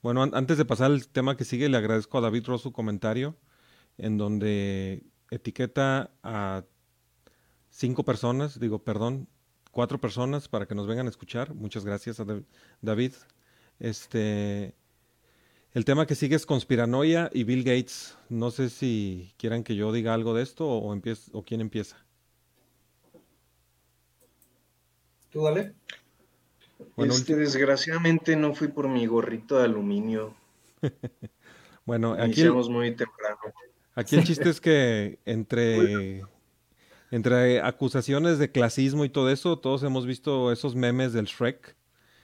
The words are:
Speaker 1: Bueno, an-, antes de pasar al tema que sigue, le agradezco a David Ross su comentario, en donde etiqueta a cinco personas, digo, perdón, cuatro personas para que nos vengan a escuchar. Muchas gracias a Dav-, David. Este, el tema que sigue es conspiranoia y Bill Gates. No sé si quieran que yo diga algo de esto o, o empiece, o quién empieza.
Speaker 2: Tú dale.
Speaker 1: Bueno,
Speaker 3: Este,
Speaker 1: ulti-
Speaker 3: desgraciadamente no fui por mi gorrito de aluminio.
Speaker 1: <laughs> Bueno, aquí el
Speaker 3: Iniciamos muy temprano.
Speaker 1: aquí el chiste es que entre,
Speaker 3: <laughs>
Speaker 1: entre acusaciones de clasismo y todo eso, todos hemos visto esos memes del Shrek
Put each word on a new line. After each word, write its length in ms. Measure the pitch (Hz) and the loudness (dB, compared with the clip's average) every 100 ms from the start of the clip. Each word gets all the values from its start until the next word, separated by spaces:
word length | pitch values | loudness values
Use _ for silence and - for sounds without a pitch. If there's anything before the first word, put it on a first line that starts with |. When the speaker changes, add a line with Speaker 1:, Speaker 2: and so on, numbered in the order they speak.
Speaker 1:
Bueno, 180 | 120 123 | 0 2
an-, 100 | 135 | 2
antes 240 | 131 131 156 | 0 0 2
de 60 | |
pasar 220 | 143 113 131 | 2 2 4
al 160 | 143 127 | 2 0
tema 300 | 131 127 135 | -2 -2 -2
que 80 | |
sigue, 240 | 120 120 143 | -4 -2 2
le 80 | 127 | 2
agradezco 420 | 107 110 104 135 | 2 0 0 -2
a 40 | |
David 240 | 117 117 113 | 0 -2 -4
Ross 160 | 123 | -6
su 100 | 131 | -6
comentario, 640 | 117 110 101 110 113 139 160 _ _ _ _ _ - | -6 -6 -4 -4 -4 -6 -10 _ _ _ _ _ -10
en 200 | 110 107 | -4 -2
donde 880 | 104 104 107 101 101 98 95 95 - _ _ | -2 -2 0 0 -2 -4 -6 -8 -14 _ _
etiqueta 800 | 117 - - 123 - 139 135 123 _ | -10 -10 -6 -4 0 0 0 -4 _
a 400 | - 110 98 95 95 _ _ _ _ _ _ _ _ _ _ | -10 -6 -4 -6 -10 _ _ _ _ _ _ _ _ _ _
cinco 340 | - 127 123 | -6 -4 -2
personas, 540 | - 127 117 127 147 131 | -2 -2 -2 -2 -4 -4
digo, 240 | 120 104 | -4 -4
perdón, 460 | - 107 113 135 127 _ _ _ _ | -4 -4 -2 -4 -10 _ _ _ _
cuatro 300 | - 120 135 | -4 -2 -2
personas 480 | 123 101 127 143 - | -6 -4 -4 -4 -4
para 160 | 110 | -6
que 100 | 101 | -4
nos 120 | 104 101 | -6 -4
vengan 180 | 117 127 | -4 -4
a 40 | |
escuchar. 420 | - - 120 143 | -8 -10 -8 -8
Muchas 320 | 104 107 110 | -8 -10 -8
gracias 340 | 101 101 - 110 | -6 -6 -8 -10
a 60 | |
Dav-, 200 | 104 104 - _ _ _ | -8 -8 -10 _ _ _
David. 320 | 107 107 127 131 _ _ _ _ _ _ | -4 -2 -2 -4 _ _ _ _ _ _
Este, 960 | 120 107 - 117 107 104 104 101 101 - _ _ _ _ _ _ _ _ _ | -8 -8 -6 -2 -2 -2 -4 -6 -8 -14 _ _ _ _ _ _ _ _ _
el 120 | 127 | -4
tema 220 | 117 143 156 | 2 2 2
que 80 | |
sigue 200 | 147 139 | 0 2
es 120 | 151 - | 0 2
conspiranoia 840 | 139 - 123 117 127 156 165 170 | -2 2 2 2 2 4 2 0
y 100 | - | -2
Bill 180 | 113 127 | 0 0
Gates. 540 | 127 127 127 - - - _ | 2 0 0 -10 -16 -20 _
No 200 | 117 117 | -4 -4
sé 200 | 117 127 | -2 -4
si 640 | - 135 110 101 90 90 _ | -2 -2 -2 -2 -6 -12 _
quieran 260 | 110 117 | -4 -4
que 140 | 110 104 | -2 -2
yo 160 | 107 | 0
diga 220 | 113 113 | 0 0
algo 180 | 113 113 | 0 0
de 100 | 113 | -2
esto 220 | 135 - 160 | -4 -4 -2
o, 120 | 117 | -2
o 160 | 104 | -2
empiece, 360 | 104 113 110 - | -6 -6 -8 -10
o 80 | 110 | -14
quién 160 | 98 113 | -8 -6
empieza. 380 | 110 110 101 - _ _ _ _ _ _ _ _ _ _ _ 170 _ _ _ _ _ _ _ _ _ _ _ _ _ _ _ _ _ _ _ _ _ | -4 -6 -8 -12 _ _ _ _ _ _ _ _ _ _ _ -20 _ _ _ _ _ _ _ _ _ _ _ _ _ _ _ _ _ _ _ _ _
Speaker 2:
Tú 120 | 151 | -2
dale. 320 | 151 160 202 - _ - _ _ _ _ _ _ _ _ - - | 0 0 -2 -10 _ -20 _ _ _ _ _ _ _ _ -18 -2
Speaker 1:
Bueno, 180 | 135 | 0
Speaker 3:
Este, 200 | 127 127 | 2 2
Speaker 1:
ulti- 40 | 156 | 2
Speaker 3:
desgraciadamente 1000 | 147 131 139 135 165 165 170 165 165 156 | 2 2 2 2 0 0 2 2 2 2
no 180 | 151 | 2
fui 140 | 147 151 | 0 -4
por 200 | 143 139 | -2 0
mi 180 | 127 117 | 0 2
gorrito 520 | 117 110 113 - 139 | 2 0 -6 0 2
de 60 | |
aluminio. 680 | 120 107 101 101 110 110 110 110 _ _ _ _ | 4 2 0 -2 -2 -4 -6 -12 _ _ _ _
Speaker 1:
<laughs> 480 | 143 - 123 _ - _ - - - - | -6 -4 -14 _ -18 _ -20 -20 -20 -16
Bueno, 300 | - 117 113 | -4 0 0
aquí 80 | 110 | 2
el 60 | 117 | 2
Speaker 3:
Iniciamos 380 | 113 160 123 120 | 6 6 6 0
muy 280 | 120 120 117 | -2 -2 -2
temprano. 420 | 120 - 107 104 110 - - _ _ | -6 -6 -8 -8 -14 -16 -20 _ _
Speaker 1:
aquí 220 | - 110 147 | -8 4 4
el 80 | |
chiste 260 | 165 151 170 | 4 2 2
es 100 | 156 | 2
que 600 | 165 151 123 110 104 - | 4 4 4 2 -2 -6
entre, 1000 | - 113 107 120 117 113 107 104 95 95 95 _ _ _ _ | -4 -4 -2 0 2 4 4 2 -4 -8 -14 _ _ _ _
Speaker 3:
<laughs> 440 | _ _ _ _ | _ _ _ _
Speaker 1:
entre 480 | 120 117 123 123 123 | -2 4 6 6 4
acusaciones 800 | 87 - 131 135 123 139 170 160 | 2 0 0 0 0 2 4 4
de 100 | 143 | 2
clasismo 540 | - 117 - 135 143 | 4 2 4 2 2
y 40 | 147 | 0
todo 220 | 143 131 | 2 2
eso, 300 | 135 180 170 | 2 0 0
todos 240 | 135 135 | 0 0
hemos 200 | 139 131 | 0 -2
visto 460 | 123 131 - 139 123 | -2 -4 0 2 2
esos 240 | 120 147 | 2 -2
memes 380 | 123 123 123 131 | 0 2 2 0
del 140 | 113 104 | 0 -4
Shrek 500 | - 123 135 - - _ _ _ _ | -2 -2 -2 -16 -20 _ _ _ _